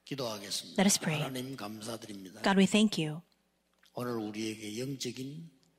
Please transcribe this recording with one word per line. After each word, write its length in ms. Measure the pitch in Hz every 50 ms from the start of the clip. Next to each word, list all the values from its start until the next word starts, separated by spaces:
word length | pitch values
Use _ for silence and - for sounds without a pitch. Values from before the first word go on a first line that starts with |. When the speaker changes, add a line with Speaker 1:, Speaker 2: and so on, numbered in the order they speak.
| -
Speaker 1:
기도하겠습니다. 720 | - 147 135 127 113 110 104 98 160 165 - - - - 202
Speaker 2:
Let 60 | 190
us 120 | 202 - -
pray. 200 | - 170 156 139 147
Speaker 1:
하나님 320 | 131 131 127 127 135 135
감사드립니다. 840 | 127 101 104 107 110 107 113 117 110 - - 104 98 95 90 98 110 -
Speaker 2:
God, 160 | 208 196 196
we 80 | 196
thank 320 | 190 - 208 220 208 - 175
you. 200 | 156 151 151 170 - _ _ _ _ _ _ _ _ _ _ _ _ _ -
Speaker 1:
오늘 240 | 123 123 123 120 113
우리에게 580 | 107 107 104 107 110 110 107 107 110 104 107 117
영적인 680 | 131 139 139 123 - - - 127 131 139 147 160 165 160 _ _ _ _ _